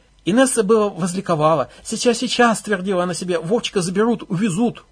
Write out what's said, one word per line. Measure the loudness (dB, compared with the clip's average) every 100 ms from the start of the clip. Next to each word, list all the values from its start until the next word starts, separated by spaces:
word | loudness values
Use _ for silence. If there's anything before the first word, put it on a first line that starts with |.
| _ _
Инесса | 0 2 4 2
было | 2 2 2
возликовала. | -2 -4 -4 -2 2 2 2 0 -8
«Сейчас, | -10 -2 0 0
сейчас», | 0 2 2 2
твердила | -2 -4 -2 -2
она | -2
себе, | -4 -4 -4
«Вовчика | -2 -2 -2 -4
заберут, | -2 0 0 0 -2
увезут | -2 -2 0 -2 -2 -12